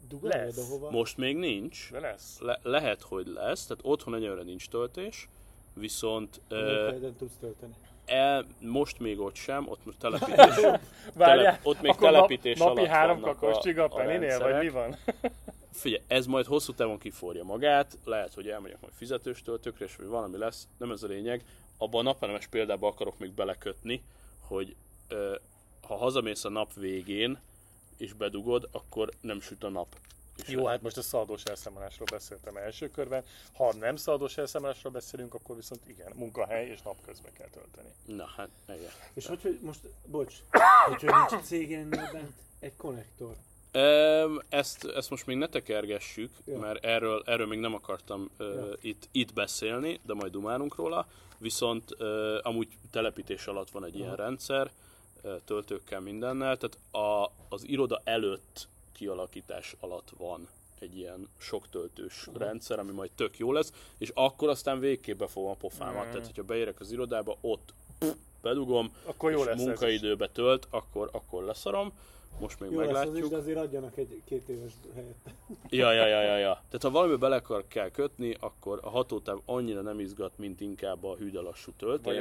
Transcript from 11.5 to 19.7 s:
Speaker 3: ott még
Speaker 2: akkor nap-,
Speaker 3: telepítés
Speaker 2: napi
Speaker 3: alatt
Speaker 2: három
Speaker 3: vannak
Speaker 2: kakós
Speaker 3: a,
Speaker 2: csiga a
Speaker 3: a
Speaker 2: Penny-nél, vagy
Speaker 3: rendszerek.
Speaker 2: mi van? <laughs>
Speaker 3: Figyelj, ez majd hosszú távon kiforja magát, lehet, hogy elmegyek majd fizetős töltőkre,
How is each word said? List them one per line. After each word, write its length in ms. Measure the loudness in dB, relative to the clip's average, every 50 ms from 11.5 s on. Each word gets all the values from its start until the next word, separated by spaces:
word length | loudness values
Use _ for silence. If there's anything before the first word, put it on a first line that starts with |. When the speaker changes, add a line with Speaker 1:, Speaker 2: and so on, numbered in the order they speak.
| 8 6 2
Speaker 3:
ott 140 | 0 0 4
még 100 | 6 4
Speaker 2:
akkor 120 | 6 10
nap-, 100 | 10 12 12
Speaker 3:
telepítés 440 | 12 12 10 8 2 0 0 4 6
Speaker 2:
napi 200 | 6 6 8 6
Speaker 3:
alatt 120 | 4 6
Speaker 2:
három 300 | 6 8 8 6 6 2
Speaker 3:
vannak 180 | 0 -2 -2 2
Speaker 2:
kakós 180 | 2 2 4
Speaker 3:
a, 40 | 4
Speaker 2:
csiga 220 | 2 0 2 2
a 40 | 2
Speaker 3:
a 20 | 2
Speaker 2:
Penny-nél, 500 | 2 0 0 0 0 0 0 0 2 2
vagy 120 | 2 2
Speaker 3:
rendszerek. 120 | 2 2
Speaker 2:
mi 60 | 2 0
van? 280 | 0 -2 -2 -4 -6 -6 -4 -4 -4 -2 -4 -6
<laughs> 20 | -6 -8 -14 -18 -18 -18 -20 -18
Speaker 3:
Figyelj, 320 | -12 -6 -2 -2 -2 -2 0
ez 200 | 0 2 2 2
majd 200 | 2 0 0 2
hosszú 260 | 2 0 0 0 -2
távon 260 | -2 -2 -2 -2 -2 -6
kiforja 460 | -8 -12 -12 -10 -8 -8 -8 -8 -8
magát, 540 | -6 -4 0 4 4 4 4 4 0 -6 -12 -6
lehet, 300 | -4 -4 -4 -4 -6 -10
hogy 140 | -10 -10 -8
elmegyek 320 | -8 -8 -10 -14 -16 -18
majd 120 | -20 -20 -18
fizetős 460 | -14 -8 -6 -6 -6 -4 -6 -10 -8
töltőkre, 420 | -8 -8 -8 -6 -6 -8